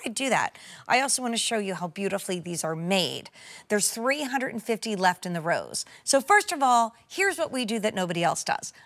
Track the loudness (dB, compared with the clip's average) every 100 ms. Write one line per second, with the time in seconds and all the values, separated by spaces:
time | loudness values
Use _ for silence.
0 | -2 -4 0 0 0 -6 -20 -12 0 0
1 | 2 0 -2 -2 -2 -2 -2 -4 -6 -4
2 | -4 -4 -4 -6 -6 -4 -4 -4 0 2
3 | 2 -4 -12 -20 -20 -14 -2 0 2 0
4 | 0 0 -2 -4 -4 -6 -4 -2 -2 2
5 | 2 2 -2 -4 0 0 -2 -8 -8 -8
6 | 2 2 6 4 4 2 4 6 4 -2
7 | -10 -2 0 0 -2 -2 -2 0 -2 0
8 | -2 2 0 0 -2 -4 -6 -16